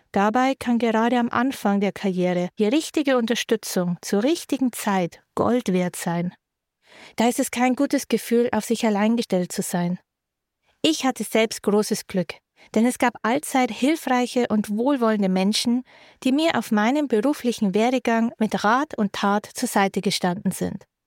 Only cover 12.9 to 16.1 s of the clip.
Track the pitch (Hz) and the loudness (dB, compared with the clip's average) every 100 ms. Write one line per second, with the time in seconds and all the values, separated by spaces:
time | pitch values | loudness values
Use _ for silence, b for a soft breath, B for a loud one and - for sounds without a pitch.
12.9 | - 247 - 214 262 - 269 254 214 262 | 2 0 0 -2 -2 0 0 0 0 0
13.9 | 320 - 247 247 254 240 214 208 208 247 | 0 0 0 0 0 0 0 0 0 0
14.9 | 285 226 214 196 185 190 214 247 240 B | 2 2 2 2 2 2 0 0 -2 B
15.9 | B B | B B